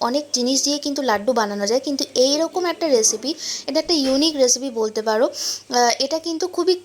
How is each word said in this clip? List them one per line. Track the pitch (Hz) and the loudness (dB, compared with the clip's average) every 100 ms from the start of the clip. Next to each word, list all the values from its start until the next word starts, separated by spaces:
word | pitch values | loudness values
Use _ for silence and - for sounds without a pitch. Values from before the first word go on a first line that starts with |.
অনেক | 240 277 294 | -2 -2 -2
জিনিস | 247 247 269 | -2 0 0
দিয়ে | 277 294 | 0 -2
কিন্তু | 294 277 | -2 -2
লাড্ডু | 262 208 208 | 0 0 2
বানানো | 240 208 202 202 | 0 0 -2 0
যায়, | 247 | 0
কিন্তু | 294 277 - | 0 -4 -2
এইরকম | - 262 294 320 370 | 2 2 2 0 -2
একটা | 349 330 330 | -2 -2 2
রেসিপি, | 247 214 214 254 339 - - - | 4 2 0 -6 -6 -8 -8 -4
এটা | 294 | -4
একটা | 311 | 0
ইউনিক | 330 262 269 320 294 | 0 2 2 2 4
রেসিপি | 254 247 269 | 2 2 -2
বলতে | 226 220 214 | -2 -2 -2
পারো। | 220 214 277 | 0 2 2
আহ, | - - - - 247 240 226 | 0 -8 -8 -2 2 2 2
এটা | 269 320 | -2 -2
কিন্তু | 330 320 359 | -4 -4 -4
খুবই | 359 349 359 | 0 2 0